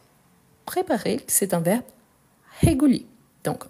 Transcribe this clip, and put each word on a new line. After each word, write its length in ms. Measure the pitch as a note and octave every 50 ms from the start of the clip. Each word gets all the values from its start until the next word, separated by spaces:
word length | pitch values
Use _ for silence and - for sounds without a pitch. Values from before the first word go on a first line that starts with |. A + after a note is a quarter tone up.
| _ _ _ _ _ _ _ _ _ _ _ _ _
préparer, 540 | - - F4+ F#4 - C#4+ G3 - - F3 D#3+ -
c'est 260 | - - - G3+ F#3+ F3+
un 60 | E3+
verbe 240 | D#3+ F3 G#3 B3 - - - _ _ _ _ _ _ _ _ _ _ _ - -
régulier. 440 | - E4+ D4 C4 D4 C#4 G3 - - - - _ _ _ _ _ -
Donc, 200 | D3+ - - - -